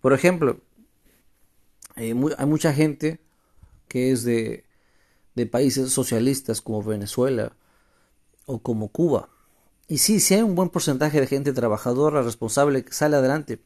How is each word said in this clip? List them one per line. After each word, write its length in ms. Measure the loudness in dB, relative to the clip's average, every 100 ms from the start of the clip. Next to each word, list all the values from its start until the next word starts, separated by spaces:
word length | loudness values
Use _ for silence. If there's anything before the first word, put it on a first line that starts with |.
Por 120 | 2
ejemplo, 480 | 4 4 2 0 -2 _ _ _ _ _ _ _ _ _ _ _ _ -20
eh, 200 | -10 -4
mu-, 200 | 0 0 0
hay 100 | 0
mucha 280 | 2 2
gente 460 | 2 0 0 -6 -6 _ _ _ _ -20 -20 _
que 240 | -2 0
es 140 | 0
de, 400 | 0 0 -2 -8 _ _ _ _ _ _ _ -6
de 100 | -4
países 460 | 0 0 0 -2
socialistas 680 | -2 0 0 0 -2 -4 -6
como 220 | -4 -6
Venezuela 720 | -4 -6 -6 -2 0 0 -4 _ _ _ _ _ _ _ _ _
o 140 | -10 -8
como 300 | -4 -4 -4
Cuba. 400 | -2 0 0 -4 _ _ _ _ _ _
Y 80 | -2
sí, 220 | 2 2
sí 140 | 4
hay 80 | 2
un 120 | 2
buen 140 | 0 0
porcentaje 500 | 0 -2 0 0 2
de 80 | 0
gente 280 | 0 -2
trabajadora, 680 | -2 0 -2 -2 0 2 2
responsable, 600 | -2 -4 -4 0 2 2
que 80 | -4
sale 240 | -2 2 4
adelante. 420 | 2 0 -4 -12